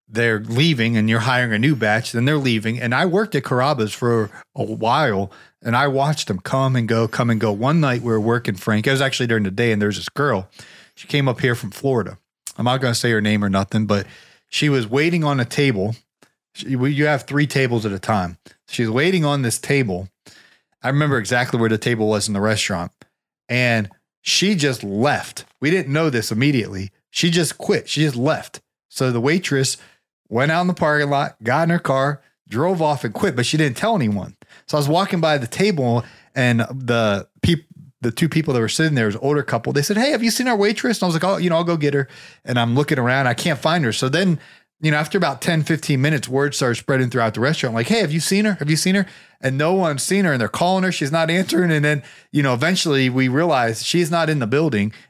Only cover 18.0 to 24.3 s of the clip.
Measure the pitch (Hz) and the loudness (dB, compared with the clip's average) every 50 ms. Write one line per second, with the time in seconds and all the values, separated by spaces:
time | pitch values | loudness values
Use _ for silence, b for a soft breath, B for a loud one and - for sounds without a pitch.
18 | - - 110 98 90 85 87 - - B B B B - - - 117 110 110 131 | -2 -2 0 0 -2 -4 -6 -12 -20 B B B B -8 -4 -2 -2 0 0 0
19 | 156 180 190 175 151 147 143 139 127 113 - - - - 143 139 127 101 90 90 | 2 2 2 2 2 0 0 0 0 -2 -2 -2 -2 0 0 0 0 0 -4 -6
20 | 95 95 _ _ _ b b b b b b b b b b b - 127 139 147 | -8 -10 _ _ _ b b b b b b b b b b b -4 -2 0 2
21 | 151 147 139 117 101 90 127 123 123 - - 117 113 110 110 104 - 123 120 110 | 2 2 0 0 0 0 0 0 0 0 0 0 2 2 0 0 0 -2 0 0
22 | 107 107 107 101 101 110 104 98 104 110 110 104 - - 98 87 87 90 _ - | 0 0 0 0 -2 -2 -2 0 0 0 0 0 -2 -2 -4 -6 -6 -8 _ -18
23 | - _ _ _ _ _ _ _ _ - 120 123 123 123 117 110 101 95 - _ | -20 _ _ _ _ _ _ _ _ -4 -2 0 2 2 2 0 -2 -4 -8 _
24 | _ _ _ _ - - | _ _ _ _ -4 -2